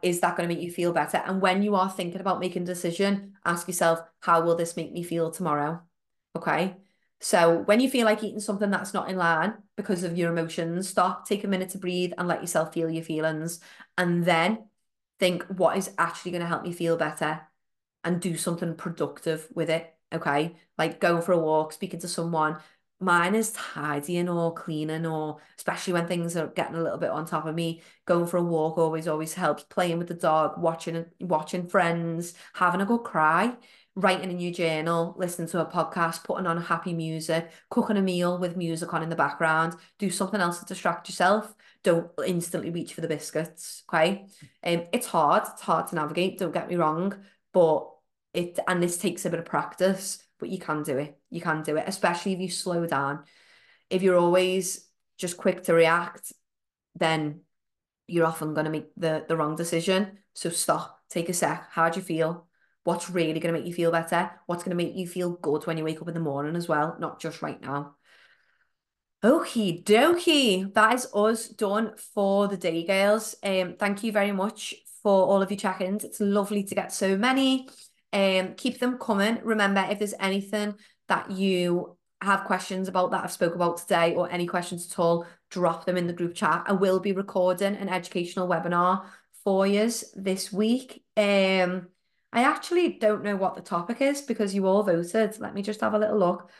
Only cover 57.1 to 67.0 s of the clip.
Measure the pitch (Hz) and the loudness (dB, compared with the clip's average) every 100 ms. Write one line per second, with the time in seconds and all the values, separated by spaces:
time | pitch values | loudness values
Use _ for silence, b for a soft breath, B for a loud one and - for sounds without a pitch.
57.1 | 160 151 151 _ _ _ _ _ _ - | 2 -2 -6 _ _ _ _ _ _ -4
58.1 | 170 160 160 156 156 160 156 156 - 165 | 2 2 0 -4 -2 -2 -4 -8 -4 -2
59.1 | 156 - 165 151 156 170 165 170 190 196 | -2 -2 -2 -2 -2 -2 -2 2 2 0
60.1 | - _ - 170 - - 156 170 - _ | -6 _ -8 -6 -2 0 0 -2 -14 _
61.1 | 175 170 180 151 160 - - 165 180 185 | -6 -4 0 0 -2 -6 0 0 0 -4
62.1 | 160 160 175 - _ _ _ - 175 - | -2 0 -2 -12 _ _ _ -2 -2 -2
63.1 | 180 160 156 170 165 175 175 170 165 165 | -2 0 0 -2 -2 -4 0 2 2 0
64.1 | 170 180 - - 175 - 175 170 185 175 | 0 -2 -6 -8 -6 -2 -2 -2 -4 -6
65.1 | 180 175 175 156 151 170 160 160 160 170 | -4 -4 -2 -2 -2 -2 -4 -4 -4 -6
66.1 | 165 160 139 147 170 170 151 156 170 | -4 -2 -2 -2 -4 0 0 0 -2